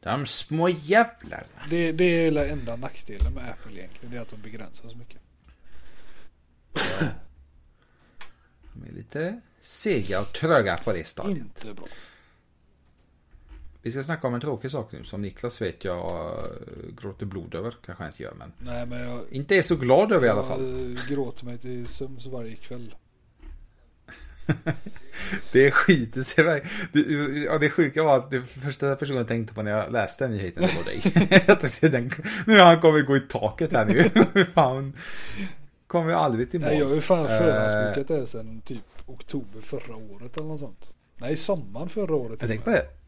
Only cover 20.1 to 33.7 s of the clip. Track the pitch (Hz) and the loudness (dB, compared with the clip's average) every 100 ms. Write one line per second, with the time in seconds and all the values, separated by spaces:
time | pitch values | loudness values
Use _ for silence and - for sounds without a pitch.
20.1 | 190 123 104 - - 131 127 127 123 127 | 6 6 4 0 -4 -4 -4 -6 -6 -4
21.1 | 143 127 - 123 120 127 123 120 - 135 | -4 -4 -6 -10 -10 -8 -8 -8 -8 -8
22.1 | 131 131 127 113 113 - 123 113 - _ | -8 -10 -8 -8 -10 -10 -10 -10 -14 _
23.1 | _ _ _ - - - _ _ _ - | _ _ _ -18 -18 -20 _ _ _ -20
24.1 | - - - - 156 - 156 - - - | -18 -18 -12 -4 -4 -2 -6 -6 -8 -10
25.1 | - - 190 - 127 139 - - 165 113 | -8 -6 -6 2 6 6 6 6 4 4
26.1 | 131 131 - 165 135 180 208 185 - - | -4 0 4 4 2 -4 -8 0 0 2
27.1 | 147 147 143 143 156 147 - 151 156 156 | 0 -2 -2 0 2 2 4 2 4 4
28.1 | 135 135 135 123 131 135 131 139 139 143 | 4 4 -6 -6 -8 -8 -2 -2 0 -2
29.1 | 131 113 117 110 - 104 107 104 120 98 | -2 -2 -2 -4 -6 -2 -2 0 -2 -2
30.1 | - 131 104 95 - 180 - - - 185 | -2 -2 -2 -4 0 0 0 -4 0 4
31.1 | - 208 190 - 196 135 - 160 131 120 | 4 8 6 8 4 4 2 4 4 -2
32.1 | - 214 - 196 214 180 165 165 151 135 | -6 -8 -6 6 10 12 12 8 6 4
33.1 | 139 139 110 107 - 160 | 2 2 -2 -2 0 0